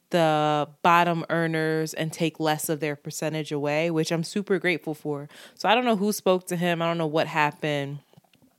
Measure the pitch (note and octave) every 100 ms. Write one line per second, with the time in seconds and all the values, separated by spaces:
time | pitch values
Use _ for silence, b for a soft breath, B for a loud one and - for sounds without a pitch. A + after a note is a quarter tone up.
0 | - F3 D#3+ D3+ D3+ D3 D3 D3 F3+ E3+
1 | F3 E3 - E3 E3 D#3+ D#3+ D#3+ D#3 -
2 | D#3+ - E3 - D#3 D3+ - D3+ D3+ C#3+
3 | D#3 - D#3+ D#3 D3 D3 D3 D3+ E3+ D#3+
4 | D#3+ E3+ E3+ G#3 G3 F#3 F3 D#3+ - D3
5 | D3+ C#3+ D3 B B B F3+ A3+ B3 F3+
6 | G#3 G3+ F#3+ F#3 F3+ F3 F3 E3+ E3 E3+
7 | D#3+ D#3 D#3 D#3+ D3 - D#3 D3 C#3 C#3+
8 | _ _ _ _ _